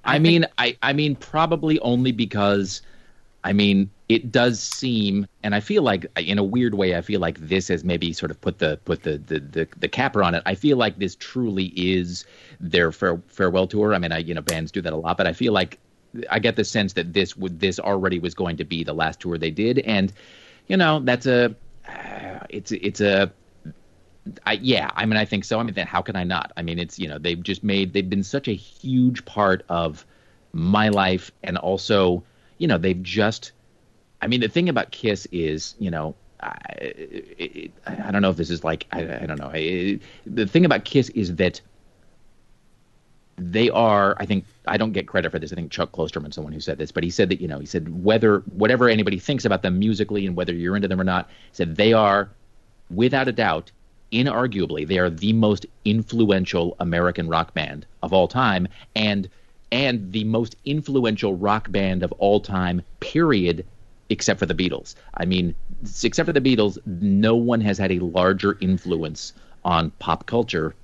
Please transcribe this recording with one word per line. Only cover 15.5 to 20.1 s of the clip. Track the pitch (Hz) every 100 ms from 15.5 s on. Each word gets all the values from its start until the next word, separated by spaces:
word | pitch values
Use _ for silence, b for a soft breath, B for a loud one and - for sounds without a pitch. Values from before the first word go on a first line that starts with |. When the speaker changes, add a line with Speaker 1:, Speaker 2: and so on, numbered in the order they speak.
Speaker 1:
like | 101 92 - _ _ _ 117 -
I | 110
get | 113 113
the |
sense | 104 117 98
that | 90 85
this | 98 95 -
would, | 95 82
this | 95 85
already | - 98 92 90
was | 87
going | - 90 80
to |
be | 78 82
the | 78
last | 76 80 -
tour | 90 85
they | 82
did, | 80 110 127
and, | - 104 98